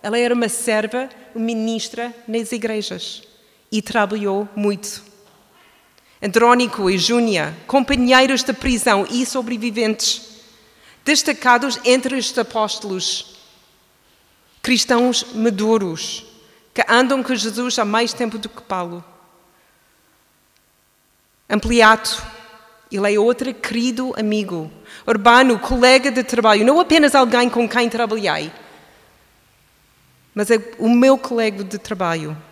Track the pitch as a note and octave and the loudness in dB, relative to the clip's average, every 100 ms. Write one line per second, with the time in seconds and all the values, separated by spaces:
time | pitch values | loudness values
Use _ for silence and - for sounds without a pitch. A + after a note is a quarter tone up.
0 | A3 A#3 A#3+ A#3+ A3+ A3+ - G#3+ G#3+ B3 | -2 -2 0 0 -2 -2 -2 -2 -2 -6
1 | C4 - - A3+ A3+ A3+ A3+ A3+ - A#3 | -8 -14 -16 -6 -4 -2 -4 -4 -8 -8
2 | A#3+ A#3 - A3+ A3+ A#3+ A3 G#3+ G3+ F3+ | -10 -12 -8 -6 -4 -6 -4 -6 -6 -10
3 | - - - _ _ _ _ G#3+ - A#3 | -12 -16 -20 _ _ _ _ -6 -2 -2
4 | G3+ G#3+ G3+ G3 G3+ - G#3 G3+ - - | -2 -2 -4 -4 -6 -2 -2 -2 -10 -14
5 | - _ _ _ _ _ _ _ _ _ | -20 _ _ _ _ _ _ _ _ _
6 | _ _ G#3 A3 A#3 B3 A#3+ - F#3+ F#3+ | _ _ -2 2 4 4 2 -2 -2 0
7 | E3 A#3+ A#3 F3+ D3+ D#3+ - C4+ B3+ C#4 | 0 0 0 0 -4 -8 -2 0 0 0
8 | B3 B3+ C4 B3+ - A3+ - A#3 A#3+ G3+ | 4 4 4 0 -2 -4 -4 -2 0 0
9 | F#3+ A#3+ B3+ C4 A#3 A#3+ A#3 G#3+ A3 G#3+ | 0 -4 -4 -4 -6 -6 -6 -2 -2 -2
10 | - - - - _ _ _ _ _ _ | -4 -6 -10 -20 _ _ _ _ _ _
11 | - D4 - C#4 B3+ A#3+ C4+ A3+ A#3+ B3+ | -2 0 0 0 4 4 2 -2 2 2
12 | B3+ C4 - - A3+ A3 G#3+ - G#3 F#3 | 2 -4 -4 -4 -4 -2 -4 -4 -8 -6
13 | - - - - _ _ _ _ _ _ | -6 -8 -10 -20 _ _ _ _ _ _
14 | _ _ _ _ _ _ - B3 - A#3+ | _ _ _ _ _ _ -2 -2 2 2
15 | B3 A#3+ - A3 A3+ G3 G#3+ A3 F#3 D#3+ | 2 0 -6 -2 -2 0 0 2 0 -6
16 | - - - _ _ _ _ - - A#3 | -10 -12 -16 _ _ _ _ -4 2 2
17 | B3+ C4+ B3 B3 G#3+ G#3+ B3 A#3 G#3 A3 | 4 0 -2 -4 -4 -4 -4 -4 -2 -2
18 | A#3 - A#3 G#3+ G#3+ - - F#3+ F3 F3 | -2 -4 -6 -6 -12 -16 -8 -8 -8 -12
19 | - _ _ _ _ _ _ _ _ _ | -18 _ _ _ _ _ _ _ _ _
20 | _ _ _ _ _ _ _ _ _ _ | _ _ _ _ _ _ _ _ _ _
21 | _ _ _ _ _ G#3+ A3+ A#3+ A3 A3 | _ _ _ _ _ -4 2 6 6 6
22 | - - - - - - - _ _ G3 | 0 -8 -10 -18 -20 -20 -20 _ _ -4
23 | G3+ G#3 A3+ A#3+ C4 - - A3+ B3 A#3 | 0 2 2 0 -6 -8 -6 -2 -2 -4
24 | B3+ - G#3+ G#3+ F#3 F3 D#3 - - - | -6 -4 -2 -2 -4 -8 -10 -14 -20 -12
25 | - G#3 A3 A#3+ C4 G#3+ - B3+ B3 C4 | -2 4 6 8 6 2 -2 2 6 6
26 | C4+ A#3+ A#3+ A#3 A3 G#3 A3+ D#4 F4 D#4+ | 4 -2 -2 0 4 4 4 4 4 4
27 | D4 C#4 B3 A#3+ B3 A#3+ A3+ A#3 A#3 A3+ | 6 4 4 2 0 0 -2 0 -2 -2
28 | A#3 A3 G3 D#3 D3+ - - - _ _ | -4 -2 -2 -4 -6 -14 -20 -20 _ _
29 | _ _ _ _ _ _ _ _ _ _ | _ _ _ _ _ _ _ _ _ _
30 | _ _ _ G#3 G#3 A3+ A3+ - A3+ A#3+ | _ _ _ -6 0 0 0 -2 2 6
31 | C4 C4+ - A#3 A3 G3 F#3+ G3+ - F#3 | 6 4 2 -2 -2 -4 -10 -10 -10 -6
32 | F3 E3 D3+ D#3 - | -4 -4 -6 -12 -14